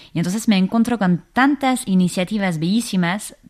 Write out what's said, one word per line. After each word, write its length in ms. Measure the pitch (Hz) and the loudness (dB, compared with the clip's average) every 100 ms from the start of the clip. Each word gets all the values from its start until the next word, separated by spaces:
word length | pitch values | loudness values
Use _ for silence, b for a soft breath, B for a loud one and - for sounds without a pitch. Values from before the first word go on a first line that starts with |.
| B | B
y 60 | 160 | -4
entonces 300 | 170 208 226 | -2 -2 0
me 100 | 196 | 2
encuentro 400 | 190 233 226 233 | 2 0 0 0
con 260 | 185 175 - | 0 0 -2
tantas 540 | - 269 285 269 254 - | 0 2 2 0 -2 0
iniciativas 720 | 185 180 190 180 214 190 160 | 2 2 0 -4 -2 -2 -2
bellísimas, 800 | 165 214 226 190 170 196 - - - | 0 -2 -2 -2 -2 -4 -8 -18 -8